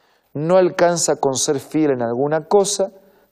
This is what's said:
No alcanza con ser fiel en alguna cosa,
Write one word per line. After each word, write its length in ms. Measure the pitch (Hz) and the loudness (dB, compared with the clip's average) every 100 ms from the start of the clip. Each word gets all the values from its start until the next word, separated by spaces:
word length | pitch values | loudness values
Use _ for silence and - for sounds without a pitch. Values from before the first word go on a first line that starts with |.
| _ _ _ | _ _ _
No 240 | 139 160 185 | -8 0 2
alcanza 600 | 180 - 170 170 156 143 | 2 2 0 2 -2 0
con 180 | 139 | -2
ser 260 | 127 - 139 | -2 -2 -4
fiel 300 | - 156 151 | -4 0 0
en 120 | 127 | 0
alguna 440 | 117 120 147 156 151 | -2 -2 -2 -4 0
cosa, 440 | 202 196 - 190 - _ _ _ | 2 2 -2 -6 -8 _ _ _